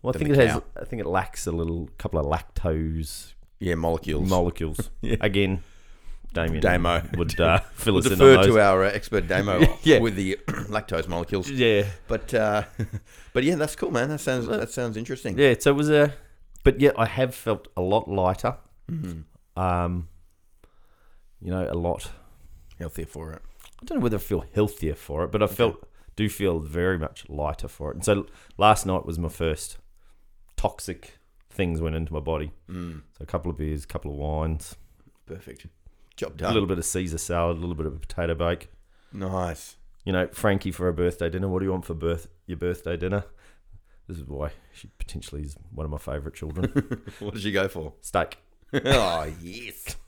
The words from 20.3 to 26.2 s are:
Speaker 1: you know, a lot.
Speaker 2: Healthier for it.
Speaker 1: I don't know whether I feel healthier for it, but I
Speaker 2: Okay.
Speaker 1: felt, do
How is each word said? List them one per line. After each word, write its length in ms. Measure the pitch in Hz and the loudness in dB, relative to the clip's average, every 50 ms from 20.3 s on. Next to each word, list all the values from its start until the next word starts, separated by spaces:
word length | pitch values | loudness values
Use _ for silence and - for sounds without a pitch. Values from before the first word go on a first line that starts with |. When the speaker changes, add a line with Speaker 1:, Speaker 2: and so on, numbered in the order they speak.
| _ _ _ _ _ _ - _ _ - - - _ _ _ - - - _ - - - | _ _ _ _ _ _ -20 _ _ -20 -20 -20 _ _ _ -20 -20 -20 _ -20 -20 -14
Speaker 1:
you 80 | 87 87 | -8 -4
know, 160 | 90 92 85 - | -4 -2 -2 -2
a 40 | - | -2
lot. 360 | 87 85 87 78 - - - - - - - - - - - - - - - - - | -2 -2 -2 -2 -4 -6 -14 -16 -16 -20 -20 -20 -20 -20 -20 -20 -20 -20 -20 -16 -12
Speaker 2:
Healthier 280 | 87 78 - - 80 | -12 -10 -8 -10 -10
for 260 | - - - 80 80 | -10 -10 -12 -12 -12
it. 100 | 80 - - - - - - - - - | -12 -14 -16 -18 -20 -20 -20 -20 -20 -18
Speaker 1:
I 20 | - | -12
don't 140 | - 339 269 | -6 -2 0
know 40 | 156 | 2
whether 120 | 120 107 | 2 0
I 40 | 98 | 0
feel 240 | - - 101 85 - - - | -2 -2 -4 -4 -4 -2 0
healthier 400 | 107 107 104 - - 80 78 73 | 2 2 2 0 -4 -4 -4 -4
for 300 | - - - 73 78 87 | -6 -10 -8 -4 -4 -4
it, 80 | 90 | -2
but 100 | - 107 | 2 2
I 40 | 104 | 2
Speaker 2:
Okay. 80 | 101 101 | 0 2
Speaker 1:
felt, 340 | - 120 110 - - - - - - - - - | 2 2 0 0 -4 -16 -20 -20 -20 -20 -18 -4
do 120 | - | -2